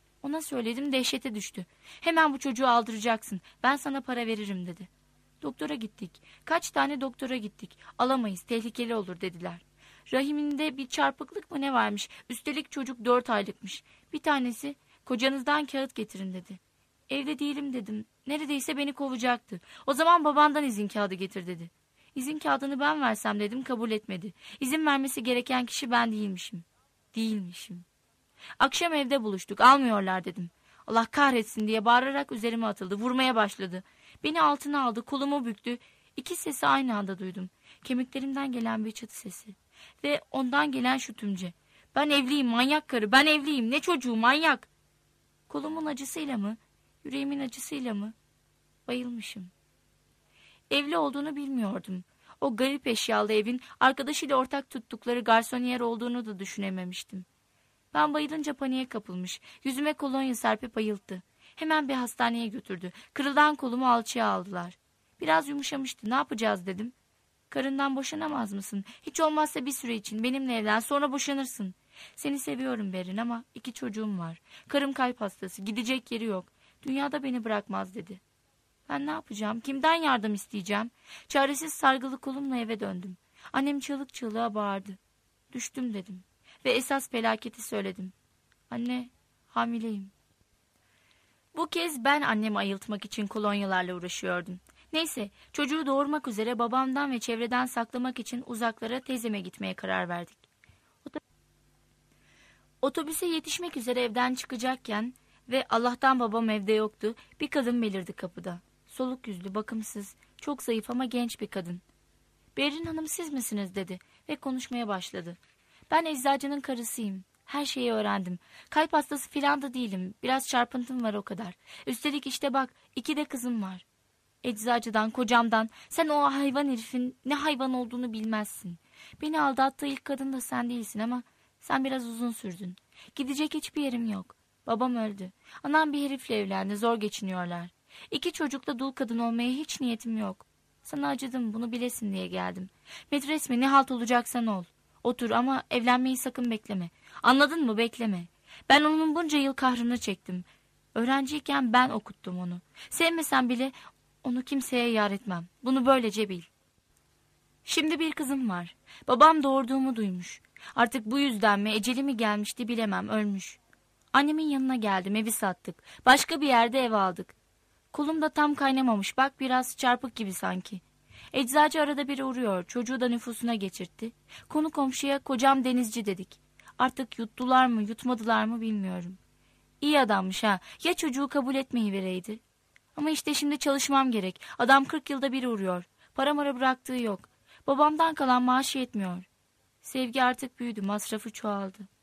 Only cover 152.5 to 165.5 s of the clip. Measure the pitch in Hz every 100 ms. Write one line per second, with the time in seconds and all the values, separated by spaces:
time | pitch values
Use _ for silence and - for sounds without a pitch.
152.5 | 175 - - - - 330 330 302 262 247
153.5 | 247 262 - - _ _ _ 262 247 254
154.5 | 277 - 247 240 220 208 196 196 175 170
155.5 | _ 247 262 254 262 226 208 202 180 -
156.5 | _ _ _ _ _ _ _ _ _ _
157.5 | _ - 320 311 311 320 - 262 277 233
158.5 | 175 175 - - - - 240 311 320 269
159.5 | 269 247 269 262 226 208 180 175 - _
160.5 | - - - 233 262 214 277 277 208 214
161.5 | 202 214 214 226 247 277 226 220 208 208
162.5 | - 233 233 214 185 208 214 208 196 -
163.5 | - _ _ _ _ _ 269 285 311 311
164.5 | 269 262 254 214 190 190 214 220 - 196